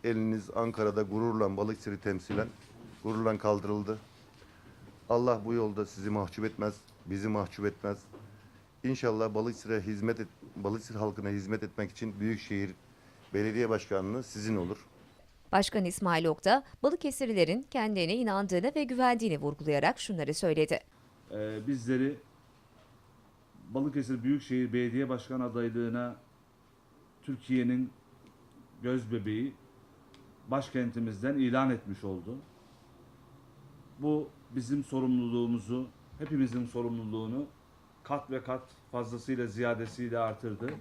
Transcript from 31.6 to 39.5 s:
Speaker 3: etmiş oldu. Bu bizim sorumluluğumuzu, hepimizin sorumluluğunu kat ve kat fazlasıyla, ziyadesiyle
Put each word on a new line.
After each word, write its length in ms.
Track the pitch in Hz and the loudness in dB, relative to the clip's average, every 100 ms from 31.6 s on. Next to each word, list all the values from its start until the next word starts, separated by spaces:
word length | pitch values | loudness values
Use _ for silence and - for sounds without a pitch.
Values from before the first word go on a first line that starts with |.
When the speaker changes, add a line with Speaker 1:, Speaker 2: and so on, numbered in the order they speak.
| 135 | 4
Speaker 3:
etmiş 340 | 117 101 98 | 2 -4 -6
oldu. 320 | 101 92 87 131 - - - - - - - - - - - - - - - - | -4 -6 -6 -12 -14 -20 -20 -20 -20 -20 -20 -20 -20 -20 -20 -20 -20 -20 -20 -4
Bu 300 | 147 151 143 - - | 0 0 -2 -12 -8
bizim 340 | 123 117 143 | -6 -2 -2
sorumluluğumuzu, 1040 | 135 131 131 123 120 120 117 117 98 123 131 - - - | 0 0 4 4 4 2 2 0 0 -4 -4 -10 -20 -12
hepimizin 480 | 151 151 127 120 117 | -2 2 2 0 -2
sorumluluğunu 800 | 120 117 117 110 110 110 127 285 - - - - - | -2 -2 -4 -4 -4 -2 -4 -6 -12 -20 -20 -20 -20
kat 280 | - 143 143 | -6 -6 -4
ve 120 | 131 | -6
kat 200 | 127 127 - - - | -4 -6 -8 -20 -8
fazlasıyla, 540 | 123 113 117 127 127 | -6 -4 -6 -4 -2
ziyadesiyle 720 | 120 | -2